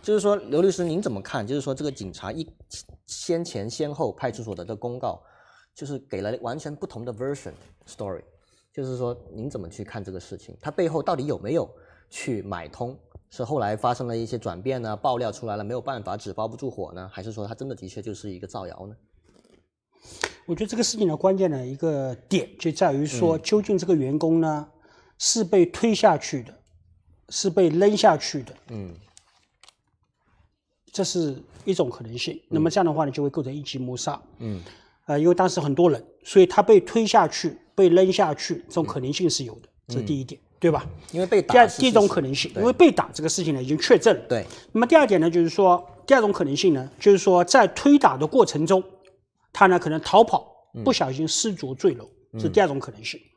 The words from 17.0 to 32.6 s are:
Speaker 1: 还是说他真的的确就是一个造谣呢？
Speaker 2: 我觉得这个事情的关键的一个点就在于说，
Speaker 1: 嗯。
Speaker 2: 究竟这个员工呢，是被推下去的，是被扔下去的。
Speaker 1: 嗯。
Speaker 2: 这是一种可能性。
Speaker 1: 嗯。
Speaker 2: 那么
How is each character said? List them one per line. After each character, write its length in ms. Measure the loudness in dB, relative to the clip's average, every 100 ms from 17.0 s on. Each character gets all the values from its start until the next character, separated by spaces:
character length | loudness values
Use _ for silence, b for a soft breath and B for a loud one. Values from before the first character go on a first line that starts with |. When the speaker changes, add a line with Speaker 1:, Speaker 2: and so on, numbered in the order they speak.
| -16
Speaker 1:
还 100 | -14
是 80 | -14
说 160 | -12 -12
他 80 |
真 140 | -10 -12
的 60 | -12
的 120 | -14
确 140 | -14
就 100 | -12
是 160 | -12 -12
一 120 | -14
个 60 | -14
造 200 | -12 -14
谣 200 | -14 -18
呢？ 80 | -20 _ _ _ _ _ _ _ _ _ _ B B B B -10
Speaker 2:
我 80 |
觉 100 | -8
得 20 | -6
这 100 | -4
个 60 |
事 140 | -4 -2
情 100 | -2
的 100 | 0
关 200 | 0 2
键 120 | 0
的 160 | -2
一 120 | -8 -6
个 360 | -4 -2 -6 -8 _
点 200 | -2 -2 -6
就 140 | -6
在 200 | 0 0
于 140 | 0 -2
说， 300 | 0 0 0
Speaker 1:
嗯。 40 |
Speaker 2:
究 200 | 0 0
竟 160 | 2 -2
这 80 | 2
个 80 |
员 240 | 0 2 0
工 220 | 2 2
呢， 280 | 2 -2 -6 _ b b b b
是 280 | -2 -2
被 200 | 2 4
推 300 | 4 2 0
下 240 | 4 4 4
去 240 | -2 -8
的， 100 | -10 -20 _ _ _ _ _ _ _
是 200 | -4 -2
被 200 | 2 2
扔 280 | 4 4 6
下 200 | 4 4
去 260 | -2 -8
的。 100 | -10 -18 -16
Speaker 1:
嗯。 260 | -12 -12 -16 _ _ _ _ _ _ -20 _ _ _ _ _ _ _ _ _ _ _ _
Speaker 2:
这 120 | -6
是 360 | -4 -2 -4 -6 -14 -14
一 80 | -4
种 160 | -2 -2
可 140 | -4
能 160 | -12 -8
性。 160 | -8
Speaker 1:
嗯。 80 | -10 _
Speaker 2:
那 100 |
么 100 | 0